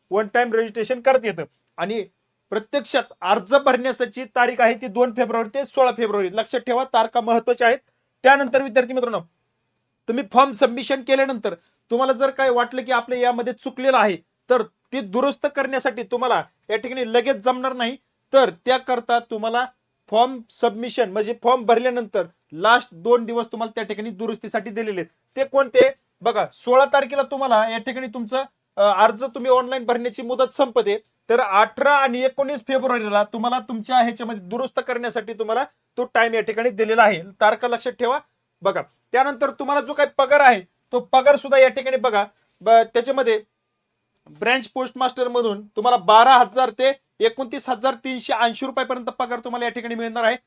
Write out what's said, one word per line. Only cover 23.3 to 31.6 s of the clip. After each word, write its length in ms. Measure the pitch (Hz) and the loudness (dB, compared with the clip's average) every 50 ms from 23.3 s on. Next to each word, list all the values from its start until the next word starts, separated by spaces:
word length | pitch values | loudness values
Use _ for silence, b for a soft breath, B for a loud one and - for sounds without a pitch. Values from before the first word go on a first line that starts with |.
| 233 233 226 226 | -4 -6 -6 -6
तुम्हाला 200 | - 220 226 226 - | -8 -8 -8 -8 -6
त्या 80 | 233 220 | -8 -8
ठिकाणी 260 | 202 208 196 214 233 | -8 -8 -8 -10 -10
दुरुस्तीसाठी 600 | 202 185 226 233 226 - - 208 - 220 190 233 | -10 -8 -8 -8 -8 -10 -10 -8 -8 -8 -8 -6
दिलेले 320 | 202 220 226 214 202 180 | -8 -8 -6 -6 -6 -6
आहेत. 360 | 160 - _ _ _ _ _ 262 | -8 -10 _ _ _ _ _ -4
ते 60 | 269 | -4
कोणते? 500 | 269 - 269 277 247 - 254 247 269 269 - _ _ _ _ | 0 0 0 0 2 4 4 4 4 2 -2 _ _ _ _
बघा, 240 | 175 226 233 214 180 147 - | -2 -2 0 0 -2 -4 -6
सोळा 320 | - - 240 247 262 277 | -8 -2 2 4 4 6
तारखेला 360 | 269 277 277 269 226 277 277 | 6 4 2 0 0 -2 -4
तुम्हाला 480 | 269 269 285 262 269 262 233 214 220 226 | -4 -4 -4 -6 -2 2 2 2 2 0
या 80 | 226 233 | -2 -6
ठिकाणी 300 | 226 269 240 254 262 247 | -6 -8 -8 -8 -10 -10
तुमचं, 360 | 214 254 233 208 254 262 269 - _ _ _ _ _ | -10 -10 -8 -6 -4 -4 -6 -6 _ _ _ _ _
अ, 60 | - | 2
अर्ज 420 | 202 208 196 185 214 226 226 208 269 | 2 2 4 6 4 4 4 0 -6
तुम्ही 280 | 262 - 277 240 262 | -8 -6 -4 0 2
ऑनलाइन 340 | 254 254 247 247 262 262 233 | 2 2 2 0 -4 -4 -2
भरण्याची 360 | 220 240 233 240 247 208 - | -2 -2 -2 -2 -6 -8 -8
मुदत 320 | 247 233 254 240 262 240 - | -8 -6 -2 0 0 0 0
संपते, 440 | - 277 247 220 247 208 202 202 214 - _ _ _ _ - | 0 -2 0 2 0 0 0 -2 -4 -6 _ _ _ _ 0
तर 100 | 226 240 | 0 2
अठरा 520 | 247 202 190 202 | 2 2 4 4